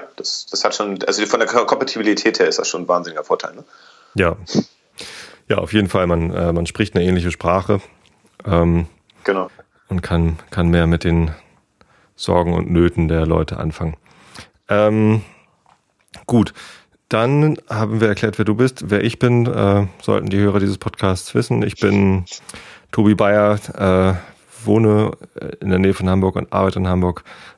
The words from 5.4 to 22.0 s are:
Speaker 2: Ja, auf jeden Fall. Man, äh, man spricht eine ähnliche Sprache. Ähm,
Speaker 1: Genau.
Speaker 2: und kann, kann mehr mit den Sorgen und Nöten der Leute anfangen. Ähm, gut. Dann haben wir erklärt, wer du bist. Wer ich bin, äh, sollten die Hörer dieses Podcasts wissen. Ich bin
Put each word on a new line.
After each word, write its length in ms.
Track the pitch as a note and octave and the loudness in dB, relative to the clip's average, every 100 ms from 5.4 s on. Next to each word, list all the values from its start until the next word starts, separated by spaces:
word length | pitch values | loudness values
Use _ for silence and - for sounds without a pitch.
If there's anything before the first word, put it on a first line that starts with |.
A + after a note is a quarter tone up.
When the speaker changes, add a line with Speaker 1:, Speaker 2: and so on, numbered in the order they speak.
| _ | _
Speaker 2:
Ja, 100 | G2+ | -4
auf 140 | - | 0
jeden 160 | G#2+ G2 | 0 2
Fall. 200 | G2 F2+ | 0 2
Man, 240 | E2+ E2 | 0 0
äh, 180 | F2+ E2+ | -2 -2
man 140 | E2+ E2+ | -2 -4
spricht 300 | - G#2 F#2 | -4 -2 0
eine 80 | |
ähnliche 260 | F2+ F2+ F2 | 2 0 0
Sprache. 500 | - E2+ F#2+ F#2+ G2 - _ _ _ _ - | -2 0 0 0 -2 -2 _ _ _ _ -14
Ähm, 420 | - E2+ E2+ E2+ D#2+ _ _ _ | -2 2 4 2 -2 _ _ _
Speaker 1:
Genau. 260 | - F#2+ F#2 - _ _ _ | -2 -2 -4 -12 _ _ _
Speaker 2:
und 120 | F#2 | -8
kann, 380 | - E2+ E2 D#2+ - | -2 0 0 -2 -8
kann 180 | - E2+ | -2 2
mehr 180 | E2+ E2 | 2 2
mit 160 | E2+ | 0
den 260 | F2+ E2+ E2 D#2+ _ _ _ _ _ _ _ _ | 0 0 0 -4 _ _ _ _ _ _ _ _
Sorgen 360 | - F2+ E2+ | 0 0 2
und 160 | E2+ E2 | -2 0
Nöten 360 | E2+ F2 - D#2+ | 2 2 2 0
der 180 | E2 D#2+ | 0 0
Leute 320 | E2 D#2 - | 0 -2 -6
anfangen. 380 | - - D#2+ - _ _ - - - _ - | -8 -6 -8 -8 _ _ -20 -20 -20 _ -2
Ähm, 540 | G#2 G#2+ A2 G#2+ A2 F#2+ _ _ _ _ _ _ _ _ - - | 2 2 4 2 2 -4 _ _ _ _ _ _ _ _ -18 0
gut. 260 | A#2+ G2+ - - - _ _ _ | 2 2 -4 -20 -20 _ _ _
Dann 500 | A2 A#2+ D3 D3+ - _ | 0 2 2 2 0 _
haben 300 | A2 G#2+ A2 | -4 -2 0
wir 80 | A2 | 0
erklärt, 300 | G2 A2 G2+ | 2 -2 0
wer 60 | |
du 100 | G#2+ | -2
bist. 360 | G#2 B2+ - - | 2 0 -2 -2
Wer 140 | G2+ | 0
ich 140 | A#2 - | 0 0
bin, 280 | B2 A#2+ A#2+ | 2 4 2
äh, 400 | - G2+ G2+ F#2+ - | 0 2 2 0 -4
sollten 280 | - G#2 G2+ | -2 -2 0
die 80 | G2 | 0
Hörer 220 | G2+ G2 | 2 2
dieses 180 | G2 F#2+ | 0 -2
Podcasts 560 | - - G2 F#2 - | -8 -2 -2 -2 -2
wissen. 280 | A#2+ A#2 A#2 | -4 -2 -2
Ich 140 | G#2 - | -2 0
bin 480 | G2+ G2+ | 0 2